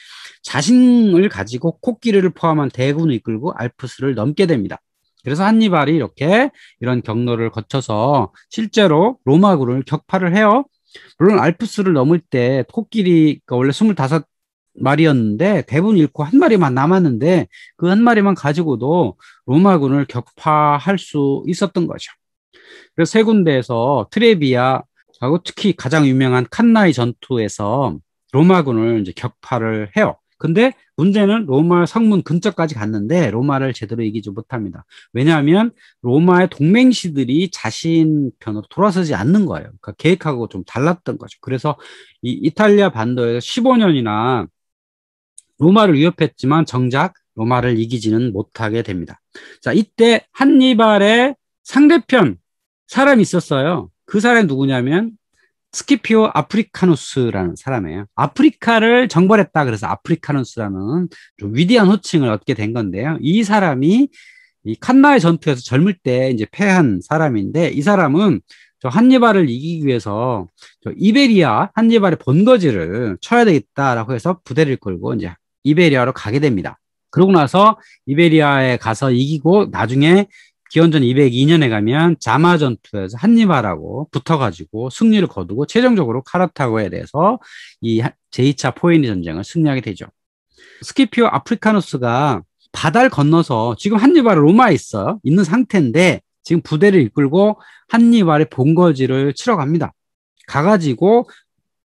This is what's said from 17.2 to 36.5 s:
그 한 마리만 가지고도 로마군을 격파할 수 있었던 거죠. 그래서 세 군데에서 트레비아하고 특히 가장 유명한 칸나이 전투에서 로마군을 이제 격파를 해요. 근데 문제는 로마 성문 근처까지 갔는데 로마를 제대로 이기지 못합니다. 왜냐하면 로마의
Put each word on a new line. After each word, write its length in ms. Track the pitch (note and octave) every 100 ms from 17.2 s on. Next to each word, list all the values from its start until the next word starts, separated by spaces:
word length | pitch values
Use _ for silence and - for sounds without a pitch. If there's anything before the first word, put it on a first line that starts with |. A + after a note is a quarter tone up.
| D3 F3+ A#2 - - -
그 120 | F3
한 140 | G3+
마리만 300 | A#3+ A3 G3 F#3
가지고도 800 | C#3 D3+ E3 A#2+ B2 F3 B2+ - - _ -
로마군을 600 | C#3 G3 F3+ C#3 C#3 C3+
격파할 920 | B2 - _ - D3+ D3+ D3 E3 G3
수 440 | - D3+ C#3 C#3 -
있었던 380 | F3 F#3+ - D#3+
거죠. 260 | D#3 - - _ _ _ _ _ - _
그래서 160 | - E3
세 120 | A3
군데에서 840 | A3 G#3+ E3 C3+ A#2+ A#2 A#2+ C#3 G2+
트레비아하고 1300 | - A#3 G3+ C#3+ B2 B2+ C3 - _ _ - B2 E3+
특히 300 | - - G#3+
가장 320 | - C3 D#3 C#3+
유명한 400 | C3 C3 B2+ B2
칸나이 420 | - A#3 A3+ F#3+
전투에서 1080 | B2 A#2+ A#2 - B2 G#2 - G2+ B2 C3 D2+ _ _ _
로마군을 680 | C3 E3+ F#3 C#3 A#2 A2+ A2+
이제 120 | F#2
격파를 760 | - A#2+ - - B2 A2+ A2 G#2 -
해요. 200 | G#3+ - _ _
근데 360 | D3+ E3+ B3+ - _ -
문제는 500 | F3 G3+ G3+ A3 F#3
로마 400 | C3+ E3+ F3 E3+
성문 360 | A3 A3+ G3
근처까지 520 | - E3+ G#3+ G3 D#3+
갔는데 560 | B2 G#2 G#2+ G#2 F3 C#3+
로마를 420 | G#2+ C#3 C3+ C3+
제대로 300 | A#2+ G#2 A#2
이기지 280 | A2 A2 G#2
못합니다. 540 | G2 - B2 G2+ E2+ - - _
왜냐하면 600 | A2+ C#3+ D#3+ C#3+ F#3 A#3 - _ _
로마의 480 | B2 C3+ F3 F3+ F#3